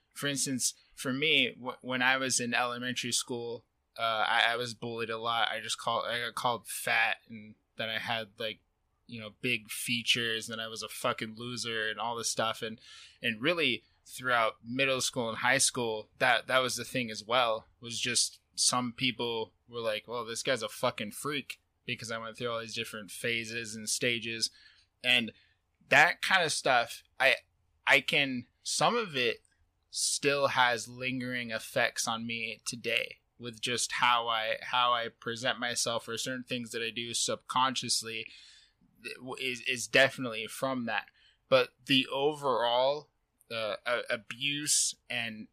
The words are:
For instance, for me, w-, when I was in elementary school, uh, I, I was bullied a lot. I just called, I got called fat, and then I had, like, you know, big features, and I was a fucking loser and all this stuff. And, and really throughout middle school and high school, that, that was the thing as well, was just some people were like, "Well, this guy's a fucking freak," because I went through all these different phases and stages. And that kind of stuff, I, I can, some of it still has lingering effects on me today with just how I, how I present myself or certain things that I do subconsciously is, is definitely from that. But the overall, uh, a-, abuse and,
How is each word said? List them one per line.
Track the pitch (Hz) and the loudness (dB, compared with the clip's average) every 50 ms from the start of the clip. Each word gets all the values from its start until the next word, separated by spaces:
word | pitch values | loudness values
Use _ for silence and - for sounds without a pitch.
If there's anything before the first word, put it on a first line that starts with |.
| _ _ _ | _ _ _
For | - - 143 | -4 -4 -2
instance, | 139 131 - 147 135 123 - - - - _ _ _ | -2 0 -2 -2 0 0 0 -2 -2 -4 _ _ _
for | - - 139 127 | -8 -6 -4 -2
me, | 135 151 160 151 139 131 117 - - | 0 2 4 6 6 4 2 0 -6
w-, | 120 127 - - | -8 -8 -8 -8
when | - 123 127 127 | -6 -6 -2 2
I | 123 127 135 135 | 2 2 2 2
was | 131 131 120 - | 2 0 0 0
in | 123 120 120 | -2 0 0
elementary | 117 123 123 120 120 123 127 123 - - 120 117 | 0 0 0 -2 -4 -6 -6 -6 -4 -4 -2 -2
school, | - - - 127 120 117 117 117 113 - _ _ _ _ _ _ - | -4 -2 -4 -6 -6 -6 -8 -10 -12 -14 _ _ _ _ _ _ -2
uh, | 117 113 113 110 101 - | 0 0 2 2 2 4
I, | 113 117 107 117 | 6 6 6 4
I | 117 117 | 4 2
was | 123 120 113 | -2 -4 -6
bullied | - - 120 117 113 117 107 | -8 -8 -8 -6 -6 -4 -4
a | 113 113 | -4 -4
lot. | 113 117 117 117 110 - | -2 -2 0 2 0 0
I | 101 113 | -2 -6
just | 107 113 - - | -6 -6 -8 -4
called, | - 123 117 113 - 98 | -2 -2 0 0 0 -2
I | 113 120 | -2 -2
got | 120 117 110 | -4 -4 -6
called | - - 127 120 107 - - | -2 0 0 0 0 -4 -8
fat, | - - - 123 117 113 113 110 98 - _ _ | -10 -6 -2 0 2 4 4 2 0 -4 _ _
and | 117 110 107 107 107 _ _ _ _ - | -18 -18 -16 -18 -20 _ _ _ _ -6
then | 117 110 | -6 -4
I | 110 110 | -4 -4
had, | 104 - 120 113 113 98 _ - | -4 -4 -4 -4 -4 -8 _ -8
like, | 117 110 107 - _ _ _ _ _ _ _ _ _ - | -8 -8 -8 -10 _ _ _ _ _ _ _ _ _ -16
you | 117 117 | -14 -12
know, | 110 107 101 _ | -12 -14 -16 _
big | - 127 123 113 107 104 | -2 -2 -2 -2 -2 -8
features, | - - - - 123 117 110 - - 123 117 117 113 113 107 110 | -10 -8 -4 -2 -2 -2 2 0 0 2 2 -2 -2 -4 -4 -6
and | 113 110 | -8 -8
I | 113 113 | -8 -10
was | 113 107 107 | -8 -10 -10
a | 110 | -10
fucking | - - - 127 117 - 117 110 110 113 | -10 -2 -2 -2 0 0 -4 -8 -8 -10
loser | 120 120 123 117 104 117 113 110 107 110 | -10 -8 -8 -6 -4 -4 -2 -2 -2 -2
and | 107 104 | -2 -4
all | 107 117 117 | -4 -4 -4
this | 117 110 - | -4 -4 -4
stuff. | - - 113 110 110 - | -2 0 0 0 0 -4
And, | 117 110 113 - - - - - - - - _ - | -6 -8 -8 -10 -16 -20 -20 -20 -20 -20 -20 _ -4
and | 120 113 107 | -4 -2 0
really | 117 156 180 170 156 131 117 107 - _ _ _ _ | 0 0 0 2 2 0 0 -2 -6 _ _ _ _
throughout | - - - 131 127 123 117 113 110 - - - | -18 -16 -8 -2 2 4 4 4 2 0 -4 -10
middle | 113 120 131 139 135 131 127 | -6 -2 0 2 2 2 0
school | 120 - - 135 120 113 | 0 -2 -2 -2 -2 -2
and | 110 107 | -2 0
high | - 123 131 135 | 2 4 4 4
school, | 131 - - 131 120 113 110 107 107 - _ _ | 4 2 2 0 -2 -2 -4 -6 -8 -12 _ _
that, | 131 127 120 110 - 113 | 4 4 4 4 2 2
that | 123 131 | 2 2
was | 127 123 113 | 2 2 -2
the | 120 117 | -4 -6
thing | - - 131 123 113 | -4 -4 -4 -4 -4
as | 110 101 104 | -6 -10 -2
well, | 101 120 131 123 117 110 110 - _ _ _ | 2 4 4 4 4 2 0 -2 _ _ _
was | - 117 117 110 | -12 -10 -6 -4
just | - 123 120 110 - - - - _ _ _ | -2 0 2 2 0 0 -2 -12 _ _ _
some | - - - - 127 123 120 113 | 0 2 2 2 2 -2 -2 -4
people | - 135 127 113 - 120 120 117 113 110 107 _ _ _ _ | -2 -2 -2 0 0 -4 -4 -2 -4 -6 -6 _ _ _ _
were | 120 120 | -10 -4
like, | 117 110 107 107 - - | -2 -2 -2 -2 -6 -6
"Well, | 117 120 117 | -8 -6 -6
this | 110 117 110 - | -6 -8 -6 0
guy's | 139 135 117 110 | 0 0 0 0
a | 104 | -6
fucking | - - - 123 - - 113 104 | -6 -2 -2 -2 -2 -2 -8 -10
freak," | - - - 139 151 143 120 - - - _ _ _ _ _ | -8 -8 -8 -6 -6 -6 -6 -8 -14 -16 _ _ _ _ _
because | - 123 117 - 110 | -10 -8 -8 -8 -8
I | 117 113 | -8 -8
went | 113 113 110 - | -8 -10 -10 -6
through | 123 120 | -4 -4
all | 117 113 | -4 -4
these | 113 113 104 | -6 -6 -6
different | 117 113 - - 110 104 90 | -6 -6 -6 -8 -12 -12 -12
phases | - - - 120 117 117 113 110 113 117 117 107 107 | -12 -4 -2 0 0 0 -2 -4 -6 -6 -6 -6 -8
and | 113 107 110 | -8 -4 -4
stages. | - - 135 123 117 117 110 117 113 113 113 - - - - - _ _ _ _ _ _ - | -4 0 0 0 0 0 -2 -6 -4 -2 -2 -4 -4 -10 -20 -20 _ _ _ _ _ _ 2
And | 123 123 123 117 107 - _ _ _ _ _ _ _ _ _ _ _ | 4 4 4 4 0 -6 _ _ _ _ _ _ _ _ _ _ _
that | 131 139 151 - - - | 6 8 8 6 4 0
kind | - - 190 190 170 | 0 2 4 4 4
of | 151 | 2
stuff, | - - - 151 131 120 120 - - - - _ _ _ | 0 0 2 4 4 4 2 0 -6 -14 -18 _ _ _
I, | 127 135 120 - - _ _ _ _ _ _ _ _ - | 4 4 4 4 0 _ _ _ _ _ _ _ _ 4
I | 135 139 | 4 4
can, | 135 - - 151 143 135 131 123 117 - _ _ | 4 4 2 2 2 2 -2 -6 -6 -10 _ _
some | _ - - - 151 170 220 | _ -4 0 4 4 4 4
of | 240 226 190 147 | 2 -2 -2 -2
it | 131 123 117 107 - _ _ _ _ _ _ _ _ _ _ | 0 0 0 0 -2 _ _ _ _ _ _ _ _ _ _
still | - - - - - - - 143 143 143 139 127 | -4 -2 0 0 0 2 2 2 2 4 2 2
has | - 135 127 120 120 113 104 117 | 6 6 6 6 4 2 -2 -8
lingering | 123 123 127 131 127 131 123 123 127 123 120 117 | -10 -6 -4 -4 -2 -2 -4 -4 -4 -6 -4 -4
effects | 113 110 - - - 131 120 113 - - - 123 | -6 -6 -6 -2 0 2 2 2 2 0 -2 -2
on | 113 113 113 117 | -2 -4 -4 -6
me | 117 117 113 113 110 107 _ | -6 -6 -6 -8 -8 -8 _
today | - - 120 110 113 113 117 - - - - _ _ _ _ | -8 -8 -6 -4 0 0 0 0 -2 -8 -16 _ _ _ _
with | 117 120 117 110 | -12 -12 -10 -6
just | - 127 123 113 - - - | -4 -2 0 0 -2 -2 0
how | - 131 123 123 120 117 117 | 2 4 6 6 4 2 2
I, | 113 110 110 110 113 - | 0 0 0 -2 -2 -4
how | - - - 123 123 123 120 | -4 -2 2 4 4 4 4
I | 120 117 113 - _ | 2 0 -4 -8 _
present | - 120 117 113 123 127 120 117 | -8 -8 -6 -2 -2 -2 -2 -2
myself | 123 120 120 - - 120 117 113 - - | -2 -4 -2 0 0 0 0 -2 -4 -6
or | 117 | -6
certain | 110 - 135 131 127 123 | -6 -4 -6 -6 -8 -6
things | - 131 123 120 110 | -6 -6 -6 -6 -6
that | - 117 113 | -6 -4 -4
I | 113 | -4
do | 110 120 117 117 113 | -4 -6 -6 -4 -2
subconsciously | - - - 113 - - _ - 131 127 131 127 - - 120 - - 110 113 113 113 110 - - - - - - - - _ _ _ _ _ _ _ - 117 - - 123 131 127 - | -2 0 0 -2 -4 -4 _ 2 2 4 4 2 0 -2 -2 -2 -2 -2 -4 -8 -8 -10 -12 -16 -20 -20 -20 -20 -20 -20 _ _ _ _ _ _ _ -16 -14 -14 -12 -10 -10 -8 -4
is, | 131 131 123 120 117 131 | -4 -4 -4 -4 -2 -2
is | 131 120 110 - | -2 -2 -4 4
definitely | - 131 135 127 - - 131 123 110 110 110 | 8 8 8 8 6 0 -6 -4 -4 -4 -6
from | 104 - - - 135 131 127 120 | -8 -6 -4 -2 -2 -2 -2 -2
that. | 113 107 101 - - _ _ _ _ _ _ _ _ | -2 -2 -2 -2 -4 _ _ _ _ _ _ _ _
But | 131 131 123 - - _ _ - | 6 6 6 4 -2 _ _ 4
the | 139 131 131 - 131 | 4 4 4 2 0
overall, | 135 139 151 156 147 143 139 123 110 117 120 120 123 127 135 143 151 143 _ _ _ _ _ _ _ _ _ | 0 0 0 0 2 0 2 4 4 4 4 4 4 4 4 2 0 -4 _ _ _ _ _ _ _ _ _
uh, | 113 113 113 104 98 - - 123 | -6 -4 -2 -2 -4 -4 -2 -2
a-, | 123 117 101 - - | -2 -2 0 -2 -4
abuse | 117 104 _ - 117 135 143 143 143 151 143 - - - - - - _ _ | -4 -4 _ -12 -6 -4 -4 -2 -2 0 2 2 2 2 0 -2 -6 _ _
and, | 120 123 117 113 110 107 107 - | -6 -4 -4 -4 -8 -10 -14 -16